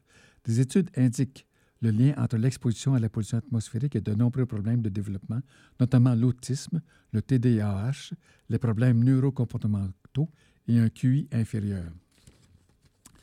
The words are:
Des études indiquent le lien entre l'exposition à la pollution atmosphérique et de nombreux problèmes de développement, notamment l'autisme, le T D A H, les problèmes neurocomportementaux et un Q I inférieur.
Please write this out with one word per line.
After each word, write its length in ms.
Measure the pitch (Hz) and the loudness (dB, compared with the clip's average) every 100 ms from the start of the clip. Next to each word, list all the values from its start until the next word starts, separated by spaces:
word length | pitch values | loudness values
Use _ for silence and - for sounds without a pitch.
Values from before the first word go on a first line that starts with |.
| _ _ _ _ | _ _ _ _
Des 160 | - 113 | -2 0
études 300 | 131 196 170 - | 2 0 0 0
indiquent 500 | 127 117 131 - _ _ _ _ | 0 0 -4 -6 _ _ _ _
le 100 | 117 | 0
lien 240 | 107 131 143 | 4 4 2
entre 200 | 117 113 | 0 0
l'exposition 580 | 127 123 127 107 - | -2 -2 -4 -2 0
à 60 | 135 | 0
la 80 | 113 | 0
pollution 300 | 113 107 117 | -4 -4 -4
atmosphérique 580 | - 117 - 117 143 117 | -2 -4 -4 -4 -4 -4
et 40 | |
de 140 | 92 | -2
nombreux 320 | 107 120 127 123 | 0 0 0 -4
problèmes 360 | 104 101 123 | -4 -2 -2
de 60 | 110 | -2
développement, 520 | 98 101 98 - 113 - _ _ - | -4 -6 -8 -8 -8 -10 _ _ -2
notamment 340 | 123 127 127 | 2 4 4
l'autisme, 640 | 117 123 120 - 135 - 160 - _ _ | 4 0 0 -6 -8 -6 -8 -8 _ _
le 100 | 110 | -6
T 160 | - 131 | 0 0
D 220 | 123 113 | 2 2
A 300 | 104 98 113 | 0 -2 -4
H, 220 | 143 - 175 _ _ - | -6 -10 -18 _ _ -6
les 100 | 117 | -2
problèmes 440 | 117 107 127 117 | -2 2 4 4
neurocomportementaux 1300 | 123 135 139 135 113 113 107 104 98 - - - 156 _ _ _ - | 4 4 2 -2 -4 -4 -2 -2 -4 -8 -10 -6 -6 _ _ _ 0
et 120 | 117 | 2
un 100 | 113 | 2
Q 300 | - 131 135 | 0 0 0
I 100 | - | -2
inférieur. 580 | 117 110 110 101 98 85 85 _ _ - _ _ _ _ _ _ _ - _ | -4 -4 -4 -4 -6 -8 -14 _ _ -20 _ _ _ _ _ _ _ -20 _